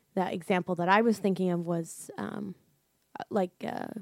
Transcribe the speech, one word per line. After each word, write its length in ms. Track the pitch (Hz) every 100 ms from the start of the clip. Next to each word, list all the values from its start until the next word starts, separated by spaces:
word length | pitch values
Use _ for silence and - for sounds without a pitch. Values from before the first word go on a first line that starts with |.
| _
that 200 | - 180
example 420 | 190 - 180 175 170
that 140 | 175
I 120 | 202
was 180 | 233 208
thinking 300 | 202 180 185
of 160 | 175 170
was, 440 | 170 165 - - 403
um, 380 | 202 - 196 175 _ _ _ _ _ -
uh, 40 | -
like, 340 | 214 185 -
uh, 260 | - - 50 90